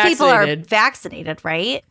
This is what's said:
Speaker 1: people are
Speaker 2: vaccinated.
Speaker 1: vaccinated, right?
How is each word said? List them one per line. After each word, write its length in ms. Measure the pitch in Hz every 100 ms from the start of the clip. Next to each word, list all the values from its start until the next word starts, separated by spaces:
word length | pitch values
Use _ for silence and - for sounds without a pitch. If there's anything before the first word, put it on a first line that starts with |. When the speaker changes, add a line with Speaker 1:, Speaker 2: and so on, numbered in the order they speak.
Speaker 1:
people 220 | 311 311 285
are 140 | 240 202
Speaker 2:
vaccinated. 220 | 151 160
Speaker 1:
vaccinated, 760 | 214 240 269 180 156 160 156 165
right? 380 | 165 202 269 -